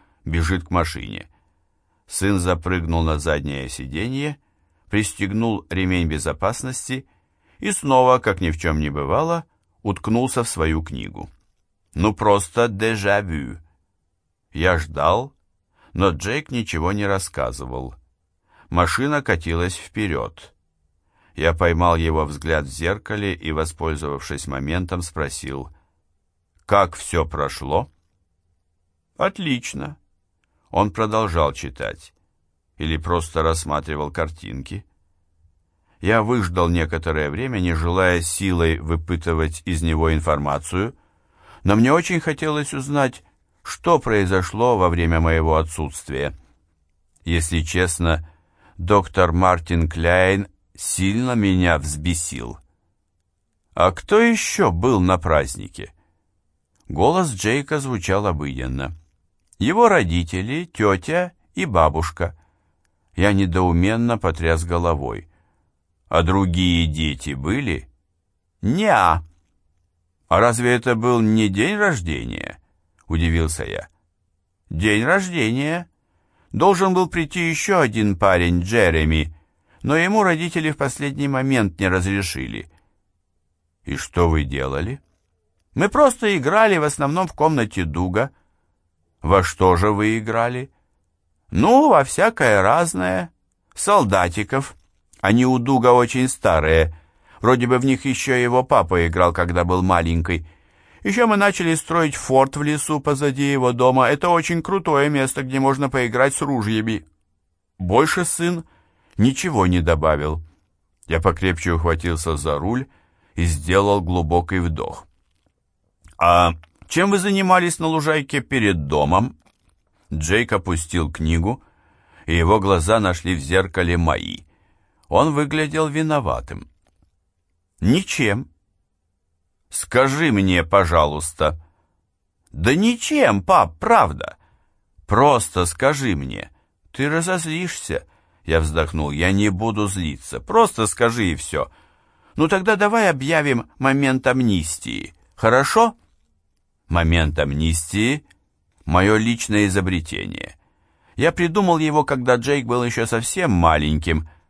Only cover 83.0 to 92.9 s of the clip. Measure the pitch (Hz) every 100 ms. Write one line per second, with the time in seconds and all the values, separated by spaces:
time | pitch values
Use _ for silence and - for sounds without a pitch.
83 | _ _ _ _ _ _ _ _ - 71
84 | - 87 85 80 69 67 67 69 95 127
85 | _ _ _ _ _ _ _ - 202 269
86 | 285 - 220 185 131 202 220 180 151 -
87 | 143 165 185 - 156 147 113 - 82 76
88 | 92 95 135 _ _ _ _ _ _ _
89 | _ _ 78 95 90 - 92 87 104 101
90 | 107 113 110 113 117 123 135 _ _ _
91 | _ _ _ _ - - 165 254 302 175
92 | 135 - 214 226 131 104 95 151 170